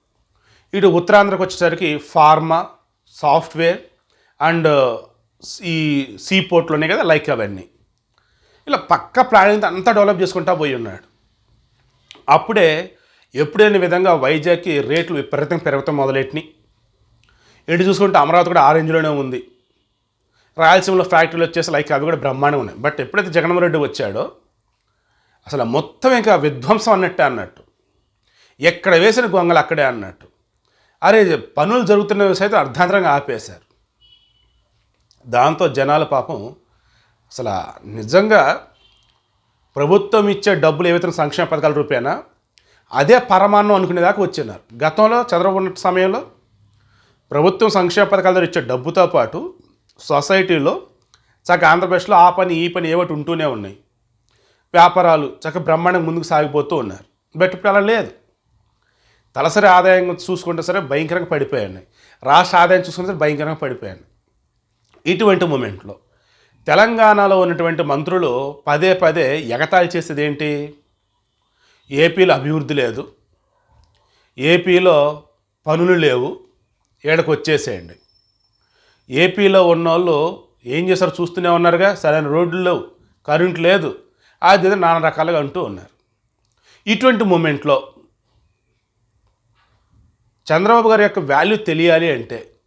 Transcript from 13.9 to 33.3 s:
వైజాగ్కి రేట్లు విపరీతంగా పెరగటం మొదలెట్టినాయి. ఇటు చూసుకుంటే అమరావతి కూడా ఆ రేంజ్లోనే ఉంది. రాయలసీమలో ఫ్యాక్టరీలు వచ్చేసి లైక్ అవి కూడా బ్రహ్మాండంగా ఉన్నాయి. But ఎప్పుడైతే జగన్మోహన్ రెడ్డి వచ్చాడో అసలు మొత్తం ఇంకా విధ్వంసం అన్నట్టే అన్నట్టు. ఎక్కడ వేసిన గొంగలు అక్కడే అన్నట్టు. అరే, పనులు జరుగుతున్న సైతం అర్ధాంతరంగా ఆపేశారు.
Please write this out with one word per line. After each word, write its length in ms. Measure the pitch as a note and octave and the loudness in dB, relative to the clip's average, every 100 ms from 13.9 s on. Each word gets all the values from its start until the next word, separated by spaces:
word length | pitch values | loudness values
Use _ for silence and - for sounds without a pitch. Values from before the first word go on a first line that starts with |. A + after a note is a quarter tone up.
| F3 F#3 | 0 2
వైజాగ్కి 680 | E3 C#3 D#3 D#3+ E3+ F3 D3 | 2 0 0 0 -2 -2 -4
రేట్లు 360 | A#2+ D3+ E3+ D#3 | -2 -2 -2 -6
విపరీతంగా 420 | C#3 C#3 D3+ E3+ | -6 -6 -4 -4
పెరగటం 380 | D#3+ C#3 C3 D3 | -4 -4 -4 -2
మొదలెట్టినాయి. 580 | C3+ C3+ C3+ D3+ D#3 _ _ _ _ _ _ _ _ _ _ _ - | -2 -2 -4 -8 -14 _ _ _ _ _ _ _ _ _ _ _ -4
ఇటు 80 | E3+ | 0
చూసుకుంటే 360 | F#3 F#3+ G3 F#3 | 2 2 2 2
అమరావతి 320 | C#3+ F3 E3+ | 4 2 4
కూడా 120 | F3 | 4
ఆ 100 | C#3+ | 4
రేంజ్లోనే 360 | D#3+ D#3 D#3+ D#3 | 4 2 0 0
ఉంది. 420 | D3 C3 B2+ - _ _ _ _ _ _ _ _ _ _ - | -2 -4 -8 -12 _ _ _ _ _ _ _ _ _ _ 0
రాయలసీమలో 460 | D#3+ F#3 F#3+ F#3 | 4 4 4 0
ఫ్యాక్టరీలు 400 | F3+ E3+ D#3+ E3 | 2 2 2 0
వచ్చేసి 260 | E3 E3+ E3 | -2 -2 -2
లైక్ 220 | D3+ D3+ | -2 -2
అవి 120 | C#3+ | -2
కూడా 120 | D3+ D#3 | -2 -4
బ్రహ్మాండంగా 440 | C3+ C3 C#3+ C#3+ | -4 -2 0 -2
ఉన్నాయి. 200 | A2 - | -6 -6
But 200 | C#3 - | -6 -6
ఎప్పుడైతే 300 | B2 - C#4+ | -6 -4 -2
జగన్మోహన్ 300 | E3 D#3+ F3 | 0 0 0
రెడ్డి 180 | F3 D#3 | 0 0
వచ్చాడో 540 | C#3 - A2 G#2 E3+ - _ _ _ _ _ _ _ _ _ _ - | -4 -6 -8 -6 -10 -14 _ _ _ _ _ _ _ _ _ _ -8
అసలు 180 | C#3+ | -6
మొత్తం 520 | A#2 C3+ D3 - C4 B3 | -2 -2 -4 -2 0 2
ఇంకా 180 | A3 | 2
విధ్వంసం 580 | F3+ D3 C3 C3 G#3+ A#3 | 2 0 -4 -2 -2 0
అన్నట్టే 300 | G3 F3+ - | 0 0 -2
అన్నట్టు. 400 | C#3+ A#2 F#2 _ _ _ _ _ _ _ _ _ _ - | -2 -2 -10 _ _ _ _ _ _ _ _ _ _ -2
ఎక్కడ 340 | D#3 E3 F#3+ | -2 0 2
వేసిన 320 | E3 G3+ A3 A#3 | 4 4 2 0
గొంగలు 320 | F#3 F3 E3 | 0 2 2
అక్కడే 260 | C#3+ D#3 | 0 0
అన్నట్టు. 420 | C#3 A#2 F#2+ - _ _ _ _ _ _ _ - | -2 -2 -10 -16 _ _ _ _ _ _ _ -2
అరే, 340 | E3 A3 F#3+ D3+ | 2 4 2 -2
పనులు 500 | - - E3 B3 G3+ | -4 -4 0 0 2
జరుగుతున్న 460 | G#3 G3+ G3+ G3+ | 0 0 0 0
సైతం 260 | F3+ G3+ G#3 | 0 -2 -2
అర్ధాంతరంగా 520 | C#3 B2 F3+ G3 E3+ | -2 -2 0 0 0
ఆపేశారు. 600 | C#3+ C#3 | -2 -2